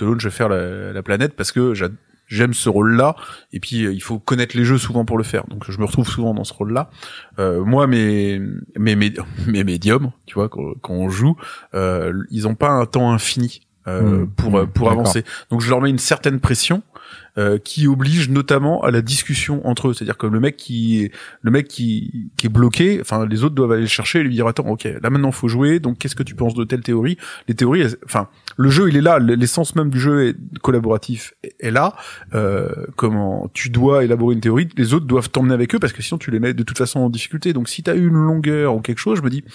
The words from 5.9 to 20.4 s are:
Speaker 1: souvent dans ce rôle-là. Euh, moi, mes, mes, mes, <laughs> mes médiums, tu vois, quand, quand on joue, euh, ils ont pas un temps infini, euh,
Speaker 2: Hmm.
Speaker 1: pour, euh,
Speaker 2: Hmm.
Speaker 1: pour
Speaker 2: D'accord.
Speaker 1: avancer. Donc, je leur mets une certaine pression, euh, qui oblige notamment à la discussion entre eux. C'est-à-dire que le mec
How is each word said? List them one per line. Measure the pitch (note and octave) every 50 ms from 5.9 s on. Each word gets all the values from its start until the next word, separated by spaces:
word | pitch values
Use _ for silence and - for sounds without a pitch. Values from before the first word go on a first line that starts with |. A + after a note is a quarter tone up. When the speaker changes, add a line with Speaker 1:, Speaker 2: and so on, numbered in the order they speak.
| - - B2 -
Speaker 1:
souvent | - - A#2 A#2 G#2+
dans | G#2 G2+
ce | - -
rôle-là. | - G2+ G#2 A2+ B2+ D3+ - - - - - - - - - - -
Euh, | G2 F#2 F2 F2 F#2+
moi, | G#2+ B2 C3+ C#3+
mes, | C3+ B2+ A#2 A2 G#2+ G#2 G#2 G2+ G2+ G2+ G2 G2 G2+ G2 F#2 - - - G2+
mes, | G#2+ A2+ G#2+
mes, | G#2 G#2 G#2 A2 - - -
<laughs> | - - F2+ G#2+
mes | A2 G2+ G2
médiums, | G2 F2+ E2+ F2+ G#2 A2 C3+ C#3 B2+ - _ _
tu | - -
vois, | G2+ G2+ A2
quand, | - - C#2 C#2+ - -
quand | - - F2+
on | F2+ F#2 F#2+
joue, | F#2 F#2+ A#2 D3 E3 - - - - - - - -
euh, | F#2+ F#2+ F#2 F#2 F2+ E2 E2+ F2 F#2+ - -
ils | - A2 G#2 G#2+
ont | A2
pas | - - C#3+
un | C#3+ C3 A#2+
temps | A2 - B2+ B2 A#2+
infini, | A#2 A2+ - - - C3 A#2+ A#2+ - - _ _ _ _ - F#2
euh, | F#2 F#2 G#2+ G#2 G2 F#2+ F#2
Speaker 2:
Hmm. | F#2+
Speaker 1:
pour, | - - - A2+ G2+ G2
euh, | F#2+
Speaker 2:
Hmm. | F#2+
Speaker 1:
pour | - - A#2+ A2+
Speaker 2:
D'accord. | A2+ A#2
Speaker 1:
avancer. | A#2+ G#2+ F#2 A2+ A2 - - - - -
Donc, | A#2+ A#2
je | A#2 A#2+
leur | B2+ B2+
mets | C3+ C#3
une | C3+ B2
certaine | - - D#3 - - C#3+ C3+ C3
pression, | - - B2+ - - - E3+ G3 - _ - - - - - - - - - -
euh, | G#2 G#2 G#2 G#2
qui | - - - D3+ D3+ C#3+
oblige | C#3 C3 C3 C#3 D#3+ E3+ D#3 B2+
notamment | C3+ C#3 C3+ - C#3+ C#3 C#3+ C#3+ E3 - -
à | -
la | A#2+ A#2
discussion | A2+ A#2 C3+ C#3 - - C#3+ - - - D3 C#3+ -
entre | - A#2+ - - C3+
eux. | A#2+
C'est-à-dire | - A2 G#2+ G#2+ -
que | - G#2+
le | G#2+
mec | A2+